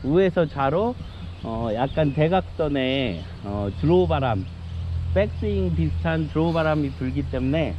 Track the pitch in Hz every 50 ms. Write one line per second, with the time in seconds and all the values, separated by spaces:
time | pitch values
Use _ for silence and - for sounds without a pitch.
0 | - 127 151 180 196 185 170 180 165 147 - 143 139 139 151 180 214 240 247 -
1 | - - - - - - - - - 117 113 113 117 113 104 113 131 139 - -
2 | 156 147 131 151 151 160 185 185 - - - - 160 151 143 139 131 131 131 139
3 | 131 117 87 82 85 - - - - 101 101 104 101 101 90 - - 151 175 180
4 | 180 160 160 143 135 123 110 95 92 - - - - - - - - - - -
5 | - - - 185 208 202 - - 226 208 202 196 190 180 165 156 160 151 - -
6 | - 170 160 160 156 143 - 156 160 170 165 165 156 156 156 156 147 135 135 -
7 | 127 127 127 143 139 - - 127 127 131 143 165 156 113 85